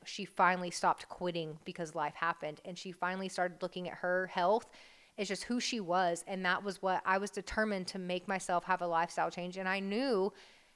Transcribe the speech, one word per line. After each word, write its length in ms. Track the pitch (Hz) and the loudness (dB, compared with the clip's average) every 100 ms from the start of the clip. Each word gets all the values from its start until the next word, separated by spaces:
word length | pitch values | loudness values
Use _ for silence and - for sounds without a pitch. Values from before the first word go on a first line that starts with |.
she 200 | - - | -12 -10
finally 460 | 190 - 180 180 180 | -6 2 4 4 -2
stopped 380 | - 180 - - | 0 2 0 -4
quitting 500 | - 180 170 156 156 | -6 -4 -4 -6 -10
because 300 | - 175 160 | -12 -8 -8
life 200 | 160 151 | -4 -4
happened. 460 | - 165 165 151 151 | -2 -2 -2 -6 -10
And 140 | 190 180 | -12 -12
she 140 | 190 | -10
finally 360 | 175 180 190 190 | -4 -4 -2 -4
started 320 | 185 180 160 | -2 -2 -2
looking 280 | 180 180 175 | -8 -6 -8
at 100 | - | -4
her 300 | 180 180 185 | 0 0 0
health 420 | 190 180 226 - - - - - - | 2 4 4 0 -20 -20 -20 -14 -6
as 100 | 202 | -4
just 160 | 185 | -4
who 140 | - 247 | -4 -2
she 200 | - 233 | -2 -4
was. 440 | 170 180 175 170 - | 0 2 2 0 -4
And 180 | 190 185 | -2 0
that 160 | - | 0
was 180 | 196 175 | -2 -2
what 220 | 190 185 | 0 0
I 140 | - 190 | 2 0
was 120 | 202 | 0
determined 580 | 208 - 220 214 190 180 | -6 -6 4 4 4 -2
to 100 | 190 | -6
make 300 | 180 180 190 | -2 -2 0
myself 360 | 190 - 175 | -2 2 2
have 160 | 185 180 | 4 2
a 60 | 175 | 4
lifestyle 440 | 165 170 - 165 | 2 2 2 0
change. 260 | 175 180 185 | 0 -6 -4
And 120 | 185 | -2
I 120 | 196 | 0
knew 520 | 196 208 269 202 196 - - - _ | 0 0 2 4 2 -2 -20 -20 _